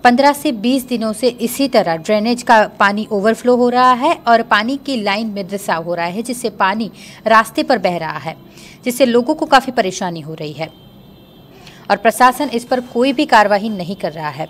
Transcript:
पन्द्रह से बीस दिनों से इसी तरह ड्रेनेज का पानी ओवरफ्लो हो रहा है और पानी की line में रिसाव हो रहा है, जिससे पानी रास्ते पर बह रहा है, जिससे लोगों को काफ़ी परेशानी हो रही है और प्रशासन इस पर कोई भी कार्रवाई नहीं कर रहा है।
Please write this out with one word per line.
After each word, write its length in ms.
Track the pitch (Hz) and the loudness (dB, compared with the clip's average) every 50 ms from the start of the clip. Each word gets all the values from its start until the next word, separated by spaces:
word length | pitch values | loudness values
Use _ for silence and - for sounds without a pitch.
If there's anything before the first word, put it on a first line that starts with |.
| - | 4
पन्द्रह 300 | 247 240 240 269 285 285 | 4 4 6 4 2 2
से 180 | 285 - 311 | 2 -2 -4
बीस 360 | 269 208 196 240 262 269 247 | -4 -2 -2 0 0 0 -2
दिनों 240 | - 247 226 226 220 214 | -4 -6 -4 -4 -4 -4
से 140 | 214 - | -2 -2
इसी 400 | 240 226 - 233 233 - - 277 | -2 -2 -2 -6 -6 -2 -2 -4
तरह 280 | 269 - 226 185 175 165 | 2 2 2 2 2 -2
ड्रेनेज 460 | 165 156 - 214 214 214 233 240 240 240 | -4 -2 -2 0 0 0 -2 -2 -2 2
का 180 | - 240 220 208 - - - | 4 6 6 6 2 0 0
पानी 280 | 214 196 202 208 220 - | 0 0 2 -2 -4 -4
ओवरफ्लो 440 | 220 202 190 220 220 214 - 240 247 | -4 0 0 0 0 0 0 0 2
हो 140 | 240 247 247 | 2 2 2
रहा 220 | 240 247 254 254 254 | 2 4 4 4 4
है 200 | 233 254 320 339 - - | 4 2 0 0 0 2
और 140 | 240 233 226 233 | 2 2 2 4
पानी 340 | 233 214 208 220 233 277 | 2 0 0 0 0 -6
की 180 | 277 - - 277 226 | -6 -6 -6 -6 -4
line 260 | 202 202 196 208 233 | -2 -2 -2 -2 -4
में 160 | 220 202 202 196 | -6 -6 -8 -8
रिसाव 400 | 170 196 196 202 - 185 165 160 | -6 -8 -8 -4 -4 -4 -4 -2
हो 120 | 175 175 | -6 -4
रहा 100 | 170 170 | -4 -4
है, 160 | 175 175 214 233 | -4 -4 -6 -6
जिससे 260 | - 254 240 - 220 | -8 -8 -6 -6 -8
पानी 400 | 220 - 202 190 196 220 226 180 - - - - - - - | -2 0 0 0 0 -2 -6 -8 -10 -16 -20 -20 -20 -8 0
रास्ते 360 | 220 226 220 220 - - - 302 | 4 4 4 4 2 -2 -4 0
पर 140 | - 262 | 0 0
बह 200 | 220 180 185 175 | 0 0 -2 -2
रहा 200 | 170 160 156 151 | -2 -6 -6 -8
है, 180 | 151 - 160 156 - - - - - - - - - - | -8 -8 -10 -12 -12 -18 -20 -20 -20 -20 -20 -20 -8 -6
जिससे 200 | 247 240 - 277 | -6 0 2 2
लोगों 300 | 240 233 240 240 240 311 | 4 4 0 2 0 -2
को 100 | 311 320 | -4 0
काफ़ी 260 | 294 - 269 254 - | 2 2 2 2 2
परेशानी 500 | 247 - 214 185 185 - 202 180 170 165 | -2 -2 -2 -2 -2 -6 -6 -6 -6 -8
हो 120 | 143 156 160 | -10 -12 -12
रही 200 | - 156 151 151 | -10 -10 -12 -8
है 160 | 131 160 160 - - - - - - - - - - - - - - - - - - - - - - - - | -10 -12 -12 -12 -20 -20 -20 -20 -20 -20 -20 -20 -20 -20 -20 -20 -20 -20 -20 -20 -20 -20 -20 -20 -20 -2 -2
और 60 | 202 | -2
प्रशासन 520 | 202 - 233 214 - 247 254 254 - 294 262 | 2 2 -2 2 4 2 2 2 0 -6 -4
इस 160 | 233 240 240 | -4 -6 -4
पर 140 | - 262 254 247 - - | -2 -4 -4 -4 -6 -2
कोई 200 | 233 247 277 269 | 0 0 0 0
भी 120 | 277 302 | 0 0
कार्रवाई 440 | 302 262 220 208 202 208 196 202 226 | 2 4 4 4 4 2 0 0 -4
नहीं 260 | 220 185 175 156 202 | -6 -6 -6 -8 -8
कर 160 | - - 175 | -6 -8 -8
रहा 180 | 147 165 156 151 | -8 -6 -10 -10
है। 180 | 139 135 160 160 | -8 -8 -12 -12